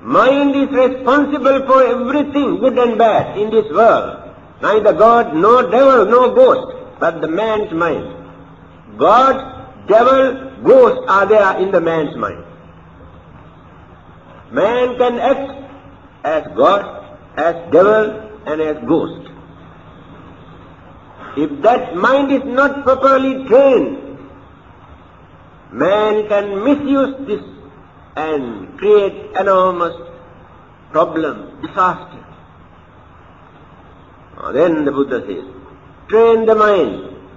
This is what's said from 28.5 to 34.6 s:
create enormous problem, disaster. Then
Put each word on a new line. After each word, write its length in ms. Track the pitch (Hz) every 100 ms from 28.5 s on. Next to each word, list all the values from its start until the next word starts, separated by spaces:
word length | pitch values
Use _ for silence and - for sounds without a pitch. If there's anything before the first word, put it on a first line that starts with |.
| 107 90 -
create 540 | 196 208 196 - - -
enormous 540 | 196 190 185 175 170 - - - - - - - - - -
problem, 720 | 156 165 156 156 113 98 -
disaster. 560 | 156 196 185 165 - - - - - - - - - - - - - - - - - - - - - - - - -
Then 320 | 110